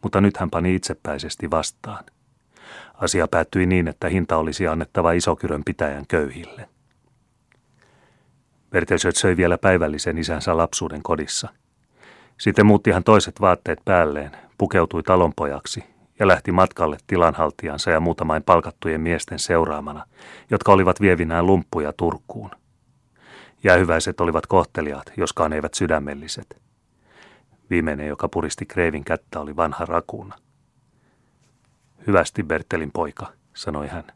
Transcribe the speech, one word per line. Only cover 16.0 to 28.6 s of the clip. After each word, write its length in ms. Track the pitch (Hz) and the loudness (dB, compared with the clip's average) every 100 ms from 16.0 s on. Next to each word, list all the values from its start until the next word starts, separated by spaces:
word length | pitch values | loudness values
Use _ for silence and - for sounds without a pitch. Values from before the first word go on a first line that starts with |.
| _ _ | _ _
ja 80 | 101 | 2
lähti 240 | 90 - | 2 2
matkalle 460 | 110 92 - 82 73 _ | 2 2 2 -4 -4 _
tilanhaltijansa 840 | 95 85 78 78 - 82 73 - | 2 2 2 -2 -2 -10 -6 0
ja 80 | 80 | 2
muutamain 440 | 85 82 82 78 | 2 -2 -2 -2
palkattujen 580 | - 90 82 - 85 80 | 4 4 4 -8 -6 -4
miesten 380 | 80 85 - 82 | -2 -4 -6 -10
seuraamana, 680 | - 85 78 76 73 76 - _ - - - | 0 0 0 -4 -8 -14 -18 _ -20 -20 -4
jotka 220 | 107 - | -4 4
olivat 300 | 98 92 104 | 6 6 4
vievinään 440 | 104 87 85 82 90 | 4 2 2 0 2
lumppuja 480 | 95 - 85 73 | 2 2 -4 -6
Turkuun. 580 | - 85 78 _ - 101 - _ _ _ _ _ _ _ - - _ | -2 -4 -4 _ -16 -16 -20 _ _ _ _ _ _ _ -20 -20 _
Jäähyväiset 580 | 104 90 90 82 80 85 | 4 6 6 2 0 -2
olivat 240 | 85 80 - | 0 0 2
kohteliaat, 680 | 95 85 - 78 69 - - | 2 2 -4 -6 -8 -12 -6
joskaan 360 | 87 - 80 | -6 0 -2
eivät 200 | 78 78 | 0 -6
sydämelliset. 880 | - 87 80 71 71 76 - - - _ _ _ _ _ _ - _ _ _ _ | -4 0 0 -2 -12 -12 -14 -14 -20 _ _ _ _ _ _ -20 _ _ _ _
Viimeinen, 380 | 90 80 71 76 | -2 0 -4 -6
joka 220 | 73 78 | -6 -4
puristi 360 | 87 78 - | -4 -6 -8